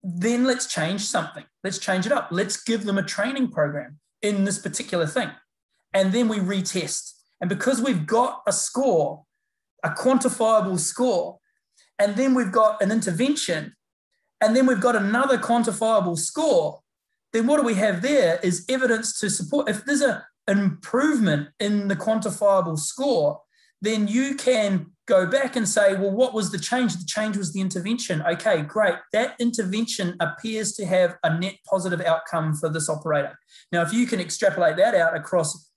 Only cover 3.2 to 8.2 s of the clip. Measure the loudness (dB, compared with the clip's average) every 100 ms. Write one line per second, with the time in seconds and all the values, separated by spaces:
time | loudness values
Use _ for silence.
3.2 | -4 0 -2 0 -2 -2 -10 -18 _ _
4.2 | -2 0 0 -2 -6 -8 -4 -2 0 -2
5.2 | -4 -8 _ _ _ _ _ 0 2 4
6.2 | 2 2 0 -2 -2 -4 -4 -8 -10 -20
7.2 | _ _ -4 -2 0 0 0 0 0 2